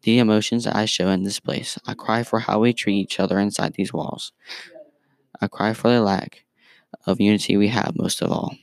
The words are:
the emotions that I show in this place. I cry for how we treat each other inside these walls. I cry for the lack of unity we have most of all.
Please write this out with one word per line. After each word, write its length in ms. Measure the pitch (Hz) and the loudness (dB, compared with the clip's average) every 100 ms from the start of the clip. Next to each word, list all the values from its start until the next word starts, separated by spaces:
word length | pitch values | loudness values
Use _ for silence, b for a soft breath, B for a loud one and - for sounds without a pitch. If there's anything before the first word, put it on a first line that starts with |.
the 160 | - 117 | 4 4
emotions 440 | 113 107 107 117 | 6 4 2 -2
that 120 | 117 - | -2 -2
I 80 | |
show 240 | 110 - 92 | 0 0 0
in 160 | 95 | 0
this 160 | 98 101 | -2 -6
place. 360 | - - - - - | -6 -6 -8 -12 -10
I 80 | |
cry 280 | 113 - 113 | -10 -2 -2
for 180 | 120 113 | 0 -2
how 200 | 107 101 | 0 2
we 120 | 117 | 2
treat 280 | 117 - 101 | 2 0 0
each 180 | 95 - | -2 -2
other 220 | 98 95 | 0 2
inside 340 | 101 - - | 0 -2 -4
these 180 | - 98 | -2 -4
walls. 400 | 85 76 - - _ B B B B B B B B _ - | -4 -6 -8 -12 _ B B B B B B B B _ -6
I 80 | 104 | -6
cry 240 | - 101 | -2 -2
for 180 | 113 117 | 0 2
the 120 | 120 | 4
lack 420 | 107 95 - - _ _ b b b - | 4 0 -4 -12 _ _ b b b -16
of 160 | - 90 | -4 2
unity 360 | 101 104 - 101 | 4 2 2 2
we 120 | 104 | 4
have 280 | 117 - - | 2 -2 -2
most 260 | - - | -4 -2
of 80 | - | -2
all. 240 | - - - | -2 -4 -10